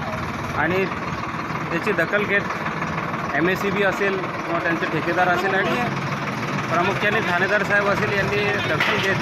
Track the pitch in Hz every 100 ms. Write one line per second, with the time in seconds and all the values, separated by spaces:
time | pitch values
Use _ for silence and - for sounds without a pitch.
0 | - - - - - 143 156 185 185 -
1 | - - - - - - 156 165 214 180
2 | 165 208 190 202 196 - - - - -
3 | - - - 143 175 185 202 190 202 180
4 | 196 190 180 - - 170 170 165 151 156
5 | 156 170 180 180 196 190 226 247 240 -
6 | - - - - - - - 165 185 -
7 | 208 214 185 175 185 208 180 202 202 190
8 | 208 202 196 202 208 208 - 156 - 208
9 | 190 185